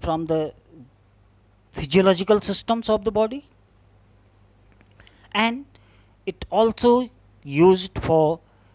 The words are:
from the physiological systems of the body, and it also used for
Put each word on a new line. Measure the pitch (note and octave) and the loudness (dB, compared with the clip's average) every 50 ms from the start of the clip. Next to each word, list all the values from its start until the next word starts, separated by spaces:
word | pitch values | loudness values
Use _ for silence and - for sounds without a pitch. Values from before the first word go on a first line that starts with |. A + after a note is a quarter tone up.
from | - E3 D#3+ D#3+ E3 | -6 -6 -4 -4 -4
the | D#3 D#3+ D#3+ D#3 - - _ _ _ - D#3+ B2 - _ _ _ _ _ _ _ _ _ _ _ _ _ _ _ _ | -4 -4 -4 -4 -6 -10 _ _ _ -20 -20 -20 -20 _ _ _ _ _ _ _ _ _ _ _ _ _ _ _ _
physiological | - - D3+ C3+ D3+ F#3+ F#3+ F#3+ F#3 E3+ F#3+ - G#3 G3+ | -14 -12 -6 0 2 2 4 4 2 2 2 0 0 0
systems | - - F#3+ - - - A3+ A#3 - - | 0 -4 -6 -4 -4 -4 -4 -4 -2 -2
of | G#3+ G#3 G3+ | -2 -2 -2
the | A3+ | -2
body, | G3+ G#3+ A3 A3 C4 C#4+ - _ _ _ _ _ _ _ _ _ _ _ _ _ _ _ _ _ _ _ _ _ _ _ _ _ _ _ _ _ _ - - - _ _ _ _ | -2 -2 -2 -2 -4 -10 -16 _ _ _ _ _ _ _ _ _ _ _ _ _ _ _ _ _ _ _ _ _ _ _ _ _ _ _ _ _ _ -20 -20 -20 _ _ _ _
and | - G#3 A3+ A3+ A#3+ C4+ C#4 - _ _ _ _ _ _ _ _ _ _ - | -2 -2 0 -2 -2 -6 -12 -18 _ _ _ _ _ _ _ _ _ _ -12
it | F#3+ - - - - | -12 -10 -10 -8 -4
also | F3 G#3 A3+ A3+ G#3+ - A#3+ A#3+ A#3+ B3 B3+ A3+ _ _ _ _ _ _ | 0 2 2 2 0 2 2 4 4 4 2 -4 _ _ _ _ _ _
used | - C#3+ C#3 D3+ F3 F#3+ F#3 F#3 F#3 - - - | -12 -4 2 4 6 6 6 4 0 -6 -10 -6
for | - D3+ D#3+ D#3+ D#3 D3+ E3 E3+ _ _ _ _ _ _ | -2 0 2 2 2 2 0 -4 _ _ _ _ _ _